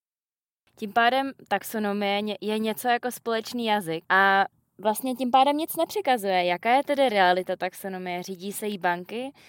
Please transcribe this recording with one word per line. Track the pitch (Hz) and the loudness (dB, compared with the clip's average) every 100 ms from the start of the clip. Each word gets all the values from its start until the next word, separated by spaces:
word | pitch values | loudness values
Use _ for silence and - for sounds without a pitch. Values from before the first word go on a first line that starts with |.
| _ _ _ _ _ _ _ - | _ _ _ _ _ _ _ -12
Tím | 214 | -2
pádem | 233 233 262 269 - - | 2 4 2 -2 -8 -4
taxonomie | 202 - 220 208 202 202 202 | -4 -2 -4 -2 -2 -2 -2
ně-, | 214 202 | -4 -6
je | 202 214 | -4 -2
něco | 220 208 247 | -2 -2 -2
jako | 240 247 | -2 -2
společný | - 233 226 226 247 226 | -8 -4 -4 -4 -4 0
jazyk | 208 165 165 - | 0 -2 -6 2
a | 190 196 196 190 - _ - | 4 6 4 2 -4 _ -4
vlastně | 214 214 262 | -2 -2 -4
tím | 247 247 | -4 2
pádem | 262 269 294 | 4 4 2
nic | 330 330 | -2 -2
nepřikazuje. | 339 427 294 247 196 185 | -2 -2 0 0 2 0
Jaká | 175 175 226 | 2 0 2
je | 262 | 2
tedy | 277 277 262 | 2 2 2
realita | 208 180 180 185 180 | 6 4 4 0 -4
taxonomie? | 185 - 196 185 180 175 | -6 -6 -10 -8 -8 -8
Řídí | 180 185 196 | -8 -10 -10
se | 185 214 | -6 -6
jí | 202 | -2
banky? | 175 175 180 226 269 - | -2 -2 -6 -10 -10 -14